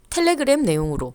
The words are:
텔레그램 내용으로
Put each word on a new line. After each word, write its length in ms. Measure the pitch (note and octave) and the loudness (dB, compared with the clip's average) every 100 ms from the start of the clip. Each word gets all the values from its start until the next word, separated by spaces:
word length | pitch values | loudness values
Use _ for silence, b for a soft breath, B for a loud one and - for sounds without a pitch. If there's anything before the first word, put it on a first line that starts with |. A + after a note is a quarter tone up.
| - | -8
텔레그램 540 | F4 E4+ D4+ C#4 D4 | 0 0 2 2 2
내용으로 500 | G#3+ D#3 D#3 D3 B2+ | 2 0 -2 -4 -6